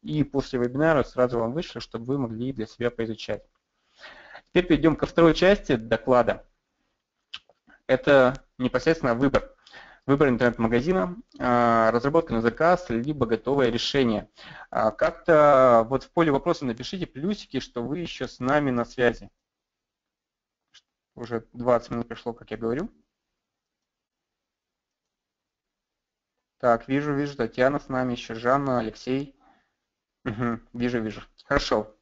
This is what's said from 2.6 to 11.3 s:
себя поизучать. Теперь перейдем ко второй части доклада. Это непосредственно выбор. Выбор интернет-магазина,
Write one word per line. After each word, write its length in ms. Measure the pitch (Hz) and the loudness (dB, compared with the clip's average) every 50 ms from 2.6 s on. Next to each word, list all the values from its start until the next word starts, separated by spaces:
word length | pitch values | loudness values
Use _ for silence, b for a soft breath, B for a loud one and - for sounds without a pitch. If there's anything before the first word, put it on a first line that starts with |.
| 110 - | -10 -12
себя 240 | - _ 120 120 | -10 _ -6 -6
поизучать. 540 | 117 - 113 110 113 107 - - 110 101 - _ _ _ _ _ _ _ B B B B B B B B B B B B B B | -4 -4 -8 -8 -8 -10 -8 -10 -10 -10 -10 _ _ _ _ _ _ _ B B B B B B B B B B B B B B
Теперь 180 | _ 180 180 180 | _ 0 2 4
перейдем 300 | 165 139 139 165 147 - | 2 4 4 2 2 2
ко 80 | - | -4
второй 280 | - - - 165 170 156 | -4 2 4 6 6 6
части 440 | - - 185 202 202 - - 147 117 | 4 4 4 4 2 2 -2 -2 -2
доклада. 680 | 110 113 117 113 - - 127 123 117 113 95 - - _ _ _ _ _ _ _ _ _ _ _ _ _ _ _ _ _ - - _ _ _ _ _ b b b b _ | 0 -2 -4 -4 0 2 2 4 4 2 -2 -6 -8 _ _ _ _ _ _ _ _ _ _ _ _ _ _ _ _ _ -20 -20 _ _ _ _ _ b b b b _
Это 420 | 131 127 - - 143 139 127 123 131 - _ _ _ _ | 0 0 4 4 6 6 6 4 2 -2 _ _ _ _
непосредственно 580 | 127 123 - 127 - 160 160 160 - 135 117 | -4 -2 -2 0 0 0 0 0 0 -2 0
выбор. 380 | 117 135 139 135 127 - - _ B B B B B B B B B B - | 2 0 2 2 0 -2 -2 _ B B B B B B B B B B 0
Выбор 220 | 135 139 156 139 | 2 2 4 2
интернет-магазина, 840 | 123 110 127 120 113 - 117 113 117 120 123 160 185 190 185 180 180 220 - _ | 2 2 2 0 0 0 -2 0 0 0 0 0 0 0 -2 -4 -6 -12 -16 _